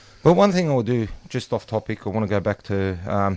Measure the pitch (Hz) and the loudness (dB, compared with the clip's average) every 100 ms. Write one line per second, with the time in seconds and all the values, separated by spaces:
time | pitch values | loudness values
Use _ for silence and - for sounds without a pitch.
0 | - - 156 180 202 180 165 135 113 123 | -20 0 4 6 4 4 0 0 0 -2
1 | 107 - - 127 - 117 - 110 - 110 | -2 -8 -10 -8 -4 -6 -4 -6 -4 -8
2 | 104 104 104 104 92 101 - 98 95 90 | -4 -2 0 0 -2 -4 -4 -2 -2 -4
3 | 87 101 98 | -4 -2 0